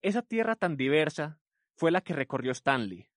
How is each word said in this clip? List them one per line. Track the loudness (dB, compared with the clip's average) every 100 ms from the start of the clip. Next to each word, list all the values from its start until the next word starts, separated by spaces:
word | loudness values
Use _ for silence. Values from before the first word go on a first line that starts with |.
Esa | 0 -2
tierra | -2 -2 -2 0
tan | -2 0
diversa | 2 4 2 -2 -8 -10 _ _ _ _
fue | 2
la | 2
que | -2
recorrió | -6 -4 -4 -4
Stanley. | -2 0 0 0 -8 -18